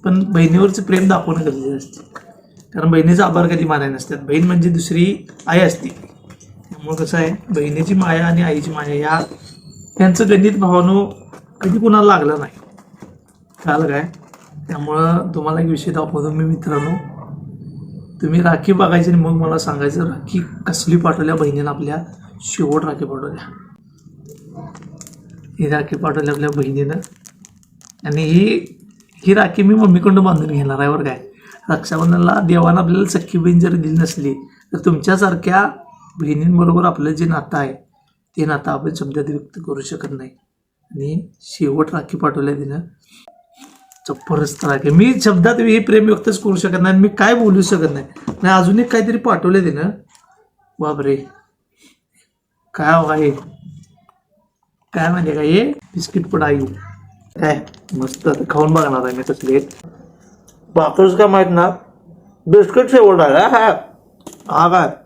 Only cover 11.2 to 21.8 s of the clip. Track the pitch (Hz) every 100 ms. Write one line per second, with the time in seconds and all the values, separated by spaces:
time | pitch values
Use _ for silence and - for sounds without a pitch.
11.2 | - - _ _ 190 208 220 214 208 185
12.2 | 147 151 139 - - - _ _ - -
13.2 | _ _ _ _ 165 151 156 143 170 -
14.2 | - - - - - 147 147 156 165 175
15.2 | 185 160 151 165 165 156 180 156 156 151
16.2 | 151 156 160 160 - 147 147 185 143 -
17.2 | - - - - - - - - - -
18.2 | 156 165 170 160 - 185 180 175 175 170
19.2 | 160 165 160 160 156 143 143 170 160 131
20.2 | - 180 170 - - 165 - 170 165 160
21.2 | 156 160 151 143 147 139